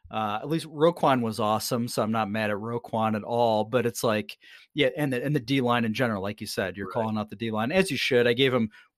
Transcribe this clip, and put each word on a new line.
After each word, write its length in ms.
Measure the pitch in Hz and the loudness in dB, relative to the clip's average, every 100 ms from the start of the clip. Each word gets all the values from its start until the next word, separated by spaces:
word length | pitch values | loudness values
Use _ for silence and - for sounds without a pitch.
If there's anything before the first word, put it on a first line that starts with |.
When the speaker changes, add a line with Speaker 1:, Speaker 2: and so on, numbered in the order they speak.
| - | -10
Speaker 1:
Uh, 280 | 110 107 107 | -4 -4 -4
at 60 | 131 | -4
least 160 | 165 151 | -4 -4
Roquan 560 | 147 165 165 156 127 | 2 2 4 4 4
was 180 | 113 107 | 2 0
awesome, 480 | 107 110 - 123 120 | 0 0 0 -2 -2
so 140 | - | -2
I'm 100 | 110 | 0
not 180 | 113 104 | 0 -2
mad 200 | 110 107 | -2 -2
at 60 | 104 | -2
Roquan 600 | 110 120 - 110 110 107 | -4 -8 -4 -2 0 0
at 80 | |
all. 400 | 104 117 117 107 | -2 2 4 2
But 220 | 107 123 117 | 2 0 0
it's 180 | - | 0
like, 320 | 127 107 104 - - - - | 0 0 -2 -10 -20 -20 -8
yeah, 160 | - 135 131 | 0 0 2
and 120 | 147 | -2
the, 120 | 135 | -2
and 100 | 175 | 0
the 60 | 147 | -2
D 220 | 117 139 | 0 0
line 240 | 120 120 117 | 2 2 0
in 80 | |
general, 280 | 107 123 104 | 0 -2 -2
like 200 | 98 107 | -6 -8
you 40 | 104 | -8
said, 300 | - 98 90 | -4 -4 -4
you're 100 | 95 | -6
Speaker 2:
Right. 40 | |
Speaker 1:
calling 240 | 123 110 107 | -4 -2 -2
out 140 | 107 | -6
the 60 | 104 | -6
D 140 | 113 | -4
line, 220 | 107 117 | -2 0
as 180 | 185 190 | 0 0
you 60 | 131 | 0
should. 300 | - 123 120 | 2 4 4
I 80 | |
gave 180 | 120 135 | 4 4
him 160 | 123 113 - - | 2 0 -6 -20